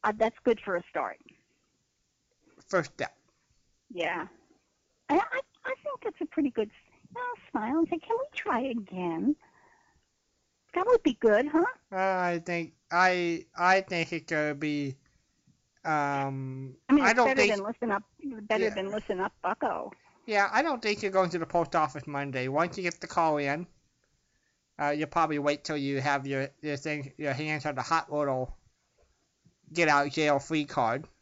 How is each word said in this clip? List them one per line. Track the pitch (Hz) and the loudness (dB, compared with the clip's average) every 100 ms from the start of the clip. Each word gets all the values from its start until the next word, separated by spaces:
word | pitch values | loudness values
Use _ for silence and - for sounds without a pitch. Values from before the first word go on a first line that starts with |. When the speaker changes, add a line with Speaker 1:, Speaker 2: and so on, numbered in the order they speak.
Speaker 1:
Uh, | 214 214 | -2 0
that's | 226 - | 0 0
good | - 226 | 0 0
for | - 180 | 0 -6
a | - | -4
start. | 160 117 - - _ _ _ _ _ _ _ _ _ _ _ _ _ _ | -6 -6 -8 -20 _ _ _ _ _ _ _ _ _ _ _ _ _ _
Speaker 2:
First | 190 147 | 0 0
step. | - - _ _ _ _ _ _ _ _ | -6 -8 _ _ _ _ _ _ _ _
Speaker 1:
Yeah. | 185 165 175 - - _ _ _ _ _ _ - | -6 -4 -4 -8 -14 _ _ _ _ _ _ 0
I, | 330 | 2
I, | 466 508 - _ | 2 -4 -8 _
I | - 523 | -10 -8
think | 587 539 | -8 -8
that's | 466 - | -8 -8
a | 330 | -6
pretty | - 285 | -2 -2
good | 233 214 | 0 -4
s-, | _ _ _ - | _ _ _ -16
you | 480 | -8
know, | 494 480 - | -8 -8 -6
smile | 247 214 302 | -4 -2 0
and | 330 | 0
say, | 330 | -2
"Can | - 453 | -4 -4
we | 571 | -4
try | - 427 247 | -6 -2 -2
again?" | 269 233 190 185 175 165 208 302 _ _ _ _ _ _ _ _ _ _ _ _ _ | -2 -6 -8 -6 -4 -2 -2 -2 _ _ _ _ _ _ _ _ _ _ _ _ _
That | - 403 | -2 4
would | 480 | 4
be | 311 | 4
good, | 240 226 208 294 | 2 4 4 4
huh? | 311 381 508 _ | 2 2 -2 _
Speaker 2:
Uh, | 190 | -2
I | 190 185 180 170 | 0 2 0 -2
think, | 170 170 165 _ _ | -2 -4 -6 _ _
I, | 170 185 180 175 170 - - | 4 4 4 0 -2 -6 0
I | 180 190 | 4 4
think | 190 175 165 | 2 -4 -2
it | 165 139 | -4 -4
could | 156 151 147 | -2 0 -2
be, | 151 147 143 135 _ _ _ _ _ _ _ _ | -4 -2 -4 -8 _ _ _ _ _ _ _ _
um, | 165 151 143 139 139 135 131 131 135 127 - | -2 0 0 0 -2 -4 -8 -8 -12 -16 2
Speaker 1:
I | |
mean, | 285 | 4
Speaker 2:
I | 208 | 6
Speaker 1:
it's | 226 | 6
Speaker 2:
don't | 233 | 4
Speaker 1:
better | 196 | 6
Speaker 2:
think | 208 208 | 4 2
Speaker 1:
than | |
listen | 196 240 240 | -2 -6 -2
up, | 202 - _ 285 226 | -4 -6 _ -12 -10
better | 208 214 | -2 0
Speaker 2:
Yeah. | 220 | 2
Speaker 1:
than | 208 190 | 0 -4
listen | 208 - 190 | -6 -4 -4
up, | 185 _ | -4 _
bucko. | 180 208 - 165 135 - _ _ - | -4 -2 -2 -4 -8 -14 _ _ -2
Speaker 2:
Yeah, | 208 196 | 2 4
I | 220 | 2
don't | 320 254 | 2 0
think | 220 208 | -2 -2
you're | 202 | 0
going | 190 185 | 2 2
to | 170 | 0
the | 165 | 0
post | 175 165 | 0 2
office | 170 151 143 135 | 2 0 -2 -8
Monday. | 139 139 131 127 | -6 -4 -4 -2
Once | 139 170 - | 0 0 0
you | |
get | 175 - | -4 -4
the | 175 | -4
call | - 165 147 | 2 2 2
in, | 143 147 180 _ _ _ _ _ _ _ _ _ _ - | 0 -2 -6 _ _ _ _ _ _ _ _ _ _ -4
uh, | 147 | -2
you'll | 147 151 | -2 0
probably | 170 160 147 | 2 2 2
wait | 143 147 | 0 -2
till | - 151 | -2 -4
you | 139 139 | -2 -2
have | 135 143 139 | 0 0 0
your, | 135 139 _ | -4 -4 _
your | 151 143 | -8 -6
thing, | 156 151 135 - | -6 -6 -8 -8
your | 147 | -6
hands | 131 156 151 147 | -4 -4 -4 -4
on | |
the | 131 | -6
hot | 120 165 - | 0 -2 0
little | 147 143 131 127 - _ _ _ _ _ _ _ _ _ _ _ | -2 0 -2 -4 -10 _ _ _ _ _ _ _ _ _ _ _
get | 156 165 | 0 4
out | 143 143 | 4 2
jail | 147 151 143 | 0 2 2
free | - 160 143 | 0 -4 -2
card. | - 117 127 160 _ | -2 0 -2 -6 _